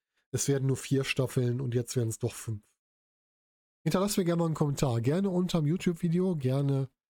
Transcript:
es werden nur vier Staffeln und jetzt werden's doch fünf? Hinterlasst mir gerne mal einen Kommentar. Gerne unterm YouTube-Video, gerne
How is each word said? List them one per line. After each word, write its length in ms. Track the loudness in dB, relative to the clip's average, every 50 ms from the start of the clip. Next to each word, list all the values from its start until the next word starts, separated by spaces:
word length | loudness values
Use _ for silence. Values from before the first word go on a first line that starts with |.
| _ _ _ _ _ _
es 160 | -6 -2 0
werden 200 | 0 0 2 2
nur 100 | 0 0
vier 260 | -2 -2 0 0 0 0
Staffeln 560 | 0 0 -2 -2 0 0 0 0 2 0 -2
und 140 | -2 -2 0
jetzt 220 | -2 -2 0 0
werden's 220 | 0 0 0 -2 -2
doch 140 | -4 -4 -4
fünf? 300 | -6 -8 -8 -8 -8 -10 _ _ _ _ _ _ _ _ _ _ _ _ _ _ _ _ _ _ _ _ _ _ _ -2
Hinterlasst 340 | 0 2 2 2 2 0
mir 80 | 0 2
gerne 140 | 2 2 2
mal 60 | 0
einen 100 | 0 0
Kommentar. 460 | 0 0 -2 0 0 0 0 2 2
Gerne 280 | 2 2 2 2 0 0
unterm 360 | 0 0 0 0 0 0 2
YouTube-Video, 720 | 0 0 0 0 -2 -2 0 -2 0 0 2 0 0 0
gerne 520 | 0 0 0 0 0 0 0 0 0 -2 -4 _ _ _ _